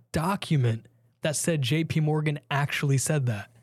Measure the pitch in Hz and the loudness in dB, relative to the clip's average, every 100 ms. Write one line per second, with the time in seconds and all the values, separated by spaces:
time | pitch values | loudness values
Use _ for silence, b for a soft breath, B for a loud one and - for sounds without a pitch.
0 | - 165 165 202 - 151 120 113 - _ | -4 -2 0 -2 0 2 2 0 -6 _
1 | _ _ 160 147 - 160 120 156 160 160 | _ _ -4 -2 0 0 2 0 0 0
2 | 151 156 151 147 - 143 143 - 143 135 | 2 2 0 -4 -4 -2 -2 0 0 2
3 | - 151 123 101 - - | 2 0 0 -2 -8 -20